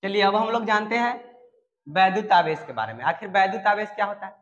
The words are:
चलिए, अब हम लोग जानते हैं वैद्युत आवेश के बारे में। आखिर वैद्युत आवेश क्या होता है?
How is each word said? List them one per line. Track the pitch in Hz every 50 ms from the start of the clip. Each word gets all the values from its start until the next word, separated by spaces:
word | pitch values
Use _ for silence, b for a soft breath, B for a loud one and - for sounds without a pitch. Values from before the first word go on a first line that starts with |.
चलिए, | - 196 196 208
अब | 202 196 202
हम | 214 226 220
लोग | 226 233 226
जानते | 208 214 214 214 214 226
हैं | 240 240 240 247 247 - - - - - _ _ _ _ _ _ _ _
वैद्युत | 147 147 185 190 190 185 214 208 202
आवेश | 196 175 170 160 156 151 -
के | -
बारे | 127 113 110 113 113
में। | 113 127
आखिर | 151 170 - 220 196
वैद्युत | 185 196 190 190 196 220 190
आवेश | 208 208 208 214 208
क्या | - - 208
होता | 202 208 202 196
है? | 190 - _